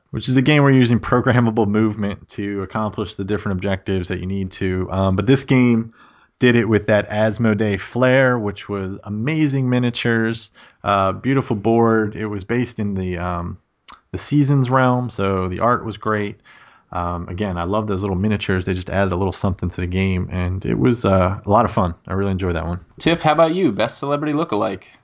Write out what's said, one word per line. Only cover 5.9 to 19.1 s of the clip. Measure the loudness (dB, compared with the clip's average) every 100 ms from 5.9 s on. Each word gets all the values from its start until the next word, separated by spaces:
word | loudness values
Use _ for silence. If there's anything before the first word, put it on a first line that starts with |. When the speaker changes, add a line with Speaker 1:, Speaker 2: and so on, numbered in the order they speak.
| -10 -20 _ _ _
Speaker 1:
did | 4 4
it | 4
with | 2 4
that | 2 2
Asmodee | 0 0 2 0 2 0 -2
flair, | -4 0 4 4 4 2
which | -2 -6 -6
was | -6 -6 -8
amazing | -8 -6 -2 0 2 2 0
miniatures, | 2 0 0 0 2 0 -2 -10 -18 -20 _
uh, | 0 2 2
beautiful | 0 0 0 0
board. | -2 2 4 4 4 2 -4
It | -6
was | -8
based | -4 -2 -2 -4
in | -4
the, | -2 -4 -4
um, | -4 -6 -6 -10 _ _ -20 -20 _
the | -10
Seasons | -2 2 4 2 2
realm, | 2 2 2 -2
so | -2 0 0 -2
the | -2
art | 0 0
was | -2 -8
great. | -4 -2 -4 -8 _ -20 -20 _ _
Um, | -6 -4 -6 -8
again, | -6 -4 -4
I |
love | -4 -4 -2
those | -4
little | -2 -2
miniatures. | 0 -2 -2 -2
They | -2
just | -4 -4
added | -2 0